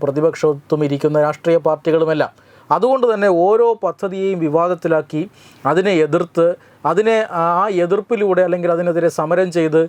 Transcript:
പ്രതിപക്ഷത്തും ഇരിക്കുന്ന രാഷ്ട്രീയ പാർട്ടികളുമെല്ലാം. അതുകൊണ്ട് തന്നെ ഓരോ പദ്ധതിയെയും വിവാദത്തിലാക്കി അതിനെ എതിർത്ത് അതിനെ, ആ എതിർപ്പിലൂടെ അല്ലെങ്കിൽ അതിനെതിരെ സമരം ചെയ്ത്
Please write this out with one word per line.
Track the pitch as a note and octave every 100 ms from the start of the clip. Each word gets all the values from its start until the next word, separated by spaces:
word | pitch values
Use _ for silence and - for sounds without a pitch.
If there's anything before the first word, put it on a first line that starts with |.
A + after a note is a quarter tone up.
പ്രതിപക്ഷത്തും | C#3+ C#3 D#3+ D3 D#3 C#3+ - D3+ D3
ഇരിക്കുന്ന | C#3+ D3+ D3+
രാഷ്ട്രീയ | D3 D3+ E3+ E3 D#3+
പാർട്ടികളുമെല്ലാം. | D3+ E3+ D#3+ D#3 D3+ C3 - _ - _ D#3
അതുകൊണ്ട് | A#3+ C4 A#3+
തന്നെ | G#3+ G3+ E3+ F#3
ഓരോ | A3 A#3 A3
പദ്ധതിയെയും | F3+ D#3 G3 F#3+ F#3+ F3+
വിവാദത്തിലാക്കി | D#3+ D#3 F3 F3 E3+ D#3 D3+ D#3 F#3+ - - - C3
അതിനെ | D#3+ F#3+ F3 D3+
എതിർത്ത് | E3+ F3 E3+ E3+ F3+ - _ D3
അതിനെ, | E3+ A3 A3 A3 F3 E3+ F3
ആ | G#3 F3+
എതിർപ്പിലൂടെ | F3 G3+ G3+ A3+ G3+ F3+ F3+
അല്ലെങ്കിൽ | F3+ E3+ E3+
അതിനെതിരെ | F3 E3+ E3 D#3+
സമരം | D#3 F3 F#3 E3+
ചെയ്ത് | D#3+ D#3+